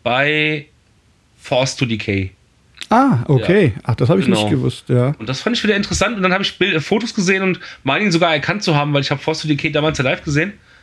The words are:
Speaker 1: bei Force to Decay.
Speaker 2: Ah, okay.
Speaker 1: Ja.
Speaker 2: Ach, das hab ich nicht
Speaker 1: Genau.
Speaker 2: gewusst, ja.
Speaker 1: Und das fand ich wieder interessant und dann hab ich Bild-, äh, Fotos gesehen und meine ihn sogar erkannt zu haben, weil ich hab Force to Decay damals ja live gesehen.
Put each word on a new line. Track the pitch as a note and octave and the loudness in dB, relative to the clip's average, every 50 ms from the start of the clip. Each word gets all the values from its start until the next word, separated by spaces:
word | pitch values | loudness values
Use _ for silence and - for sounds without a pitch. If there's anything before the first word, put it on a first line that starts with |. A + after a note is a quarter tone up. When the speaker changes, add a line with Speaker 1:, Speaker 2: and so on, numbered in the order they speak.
| - | -4
Speaker 1:
bei | A#2 A#2+ C3 C#3+ D3 D3+ D3+ D3+ D3+ D#3 D3 C#3 - _ _ _ _ _ _ _ _ _ _ _ _ _ | -2 0 2 2 2 0 0 0 -2 -2 -4 -8 -12 _ _ _ _ _ _ _ _ _ _ _ _ _
Force | _ - - C#3 B2+ C3 C3 - | _ -6 -2 0 0 0 0 -2
to | - C3+ | -2 -2
Decay. | A2+ A2+ G2+ - - G2 F#2+ F#2+ F#2+ - _ _ _ _ _ _ _ _ - - - | -2 -2 -4 -4 -2 -2 -2 -2 -4 -8 _ _ _ _ _ _ _ _ -12 -4 0
Speaker 2:
Ah, | A3 B3 C#4 C4+ F3 A#2 A#2+ | 2 4 4 4 2 2 2
okay. | - C#3+ A#2+ G#2+ G2 F3+ G#3+ F3+ B2 G2+ | 2 2 2 4 4 4 4 4 2 0
Speaker 1:
Ja. | - - | -2 -4
Speaker 2:
Ach, | - A2+ | -4 -2
das | - B2 A#2 | 0 2 2
hab | F3 G3 | 2 2
ich | - | 2
nicht | - - G#3+ | 2 2 2
Speaker 1:
Genau. | G#2+ G#2 | 2 0
Speaker 2:
gewusst, | D3+ B2+ C3 C3 - - - - | 0 0 0 -2 -4 -6 -4 -2
ja. | C3 B2 B2 C3+ D#3 - | 0 2 2 0 -2 -4
Speaker 1:
Und | A2 A#2 | -6 -8
das | C3+ - | -6 -4
fand | - A3 A#3+ | -2 -2 -2
ich | - - | 0 0
wieder | G#3 G3+ | 0 0
interessant | G3+ G3+ - F#3 - F#3+ G#3+ A#3+ | 0 0 -2 -2 0 0 0 0
und | G3+ F#3 | 0 0
dann | F#3 F3+ | 0 0
hab | G3 | 0
ich | G3+ - - | -2 -2 -2
Bild-, | - F#3 G3 E3+ | -2 0 0 0
äh, | D#3+ | -2
Fotos | - - G3 A3+ A#3+ A3+ - | 0 0 0 0 -2 -2 -4
gesehen | G#3+ F3+ F#3 F#3+ F#3+ F#3+ | -2 0 0 0 2 0
und | F#3 F3 - - - - - - | -2 -2 -4 -8 -16 -16 -6 -2
meine | C3 C#3 F3 G#3+ | 0 0 0 2
ihn | G3+ | 2
sogar | E3 E3 F3 E3+ D#3 | 2 2 2 2 2
erkannt | D3 - - F3+ G#3 - | 0 0 -2 -4 -2 0
zu | F#3 D3+ | 0 2
haben, | C#3+ D3 D3 C#3+ | 2 2 2 0
weil | C#3+ | 0
ich | C3+ - | 0 -2
hab | C#3+ C#3 | -4 -4
Force | - D#3+ D#3+ D#3 | -2 -4 -4 -2
to | - | -2
Decay | D3+ D3 C#3 - D#3 | -2 -2 0 0 -2
damals | D3+ D3+ D3 D#3 C#3 | 0 0 0 0 0
ja | D3 B2 | 0 0
live | C3 F3 - - | 0 -2 -2 -2
gesehen. | - C#3+ D3 E3+ G3+ G#3 - _ _ - - | -2 0 0 0 -2 -4 -12 _ _ -20 -20